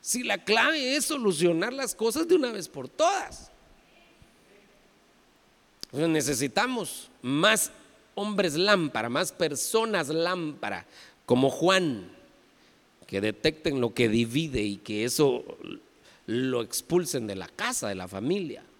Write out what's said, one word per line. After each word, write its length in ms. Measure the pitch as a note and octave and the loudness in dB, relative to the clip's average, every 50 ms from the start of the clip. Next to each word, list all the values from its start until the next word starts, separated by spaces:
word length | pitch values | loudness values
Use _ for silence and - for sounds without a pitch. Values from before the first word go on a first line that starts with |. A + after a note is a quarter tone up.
Si 220 | - - - B3+ B3 | -4 -4 -4 -4 0
la 200 | A#3 G3+ G3 - | -2 -2 -2 2
clave 500 | - G#3 A3+ A#3 C#4+ D#4+ D4+ C4 B3+ C4+ | 2 4 4 4 4 2 2 0 0 0
es 100 | D4+ - | 0 0
solucionar 680 | - D#4+ C#4+ A#3 G3+ F3+ D3 E3+ F3 E3+ D#3+ F#3 A#3 B3+ | -2 -2 2 2 2 2 4 4 4 4 4 0 -2 -2
las 200 | C4+ C4+ G#3+ - | -4 -6 -6 -4
cosas 320 | - A3 A#3 A3 D4 E4 | -2 -2 0 0 0 2
de 80 | E4 F4 | 4 4
una 180 | E4+ C4 A#3+ A3+ | 4 4 0 -4
vez 160 | G3+ E3 - | -6 -10 -10
por 180 | - D3+ B2 | -10 -12 -12
todas. 640 | B2+ _ - D4+ E4+ G4+ F#4 - - - - - - - _ _ _ - _ _ _ _ _ _ _ _ _ - _ _ _ _ _ _ - _ _ _ _ _ _ _ _ _ _ _ _ _ _ _ _ _ _ _ _ _ _ _ _ - | -12 _ 2 2 2 2 0 -4 -8 -12 -18 -20 -20 -20 _ _ _ -20 _ _ _ _ _ _ _ _ _ -20 _ _ _ _ _ _ -20 _ _ _ _ _ _ _ _ _ _ _ _ _ _ _ _ _ _ _ _ _ _ _ _ -20
Entonces 220 | _ - C3 D#3+ E3+ | _ -4 0 0 2
necesitamos 1000 | D#3+ D#3 C3+ C3+ D3 A#2 C#3 C3+ - - A3 B3+ B3+ A#3+ F#3 - - - - - _ _ | 2 2 2 0 0 0 -2 -2 0 0 0 0 -2 -4 -6 -8 -10 -14 -16 -18 _ _
más 500 | - B2 C3+ D3 E3+ G#3+ A3 G#3 - - - - - - _ _ _ _ _ | -6 -2 0 4 4 4 4 4 0 -4 -6 -16 -20 -20 _ _ _ _ _
hombres 380 | - G3+ G#3+ G#3 F#3+ G3 E3+ C#3 | -6 -6 -4 0 0 0 0 0
lámpara, 560 | D#3 F#3 G3+ G#3 F#3+ E3 C#3+ - A2+ A2 A#2 | 0 4 4 4 4 4 0 -2 -4 -4 -2
más 240 | A#2+ D3 F3+ - - | -2 -2 -2 -2 -2
personas 720 | - E3+ D#3 D3 B2+ - - - A3 A3+ A3+ G#3 F#3 D#3 | -2 -2 -2 -2 -4 -6 0 0 0 0 2 0 -2 -2
lámpara, 800 | C3 D#3 D#3+ E3 F3 F#3 F#3 E3 D3+ C#3+ - - G#2 G2 F2 - _ - - - - - _ _ | 0 -2 0 0 0 -2 -2 -4 -6 -8 -8 -8 -8 -8 -8 -10 _ -20 -20 -20 -20 -20 _ _
como 240 | - - B2 C3+ C3+ | 2 4 4 4 2
Juan, 600 | C3+ - D#3+ F3+ F#3+ F#3+ F3+ D#3 B2+ G#2 F2 - - - - - _ _ _ _ _ _ _ _ _ _ _ _ _ _ - | 2 2 2 4 4 4 2 0 -2 -4 -8 -14 -18 -20 -20 -20 _ _ _ _ _ _ _ _ _ _ _ _ _ _ -16
que 140 | - - G2 | -6 -4 -2
detecten 600 | G2+ A2 A2 - - D#3 D#3 - - E3+ C#3 C3+ | -2 -2 -2 0 0 -2 -2 0 -4 -2 0 0
lo 120 | B2 A#2 A#2 | 0 0 2
que 120 | - A#2+ | 2 2
divide 540 | A2+ G#2+ A#2 A#2 A2+ A#2 C#3+ E3 D#3 B2+ A#2 | 4 4 4 2 2 0 -2 -2 0 -2 -2
y 160 | G#2+ G#2 G2+ | -2 -2 -4
que 260 | F#2+ - - G#2+ G#2 A2 | -6 -8 -6 -4 -2 -2
eso 400 | B2+ - - D#3 C#3 B2 A#2+ - - - - - - - - _ _ _ _ _ - - _ _ | -2 2 4 4 4 4 0 -4 -10 -14 -14 -12 -14 -14 -14 _ _ _ _ _ -20 -20 _ _
lo 340 | - A2 A#2+ C3 C3 B2+ A#2+ | -4 -4 -2 -2 -2 -2 -4
expulsen 640 | A#2 G#2+ - - - - E3 F3+ F3+ - - C3+ A2 | -4 -4 -8 -10 -4 0 0 0 0 0 -4 -4 -4
de 100 | G#2+ G2+ | -4 -8
la 120 | F#2+ F2+ | -8 -10
casa, 420 | - _ - G3+ A#3+ B3+ - - A2 | -12 _ -6 -6 -4 -4 -4 -4 -4
de 60 | G2+ | -6
la 120 | F#2 F2+ | -6 -8
familia. 560 | F#2 G2 F#2+ G#2+ C#3 F3+ G#3 F#3 D3 - - - - _ _ | -8 -8 -6 -2 -2 -2 -2 -4 -8 -10 -14 -16 -20 _ _